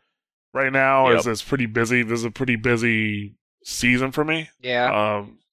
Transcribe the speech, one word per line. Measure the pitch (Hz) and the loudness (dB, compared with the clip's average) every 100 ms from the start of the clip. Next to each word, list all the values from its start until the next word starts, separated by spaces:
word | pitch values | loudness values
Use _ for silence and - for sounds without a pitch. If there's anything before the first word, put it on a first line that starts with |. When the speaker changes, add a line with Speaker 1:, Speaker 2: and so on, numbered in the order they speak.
| _ _ _ _ _ | _ _ _ _ _
Speaker 1:
right | 131 135 | -4 0
now | 135 135 135 131 | 2 4 4 4
is, | 123 117 | 4 2
Speaker 2:
Yep. | |
Speaker 1:
is | 110 | -4
pretty | - 139 113 | -4 -2 -2
busy. | 117 113 123 | -2 0 0
This | 113 117 | 0 -4
is | |
a | 113 | -6
pretty | - 127 113 | -4 -2 0
busy | 120 117 117 110 107 104 101 - _ _ - | 0 2 2 0 -2 -4 -8 -14 _ _ -12
season | - 123 123 131 | -2 2 2 0
for | 156 | -2
me. | 151 160 156 _ | -2 -4 -6 _
Speaker 3:
Yeah. | 123 123 123 107 107 104 | -4 0 0 2 0 -2
Speaker 1:
Um, | 104 - _ | -6 -18 _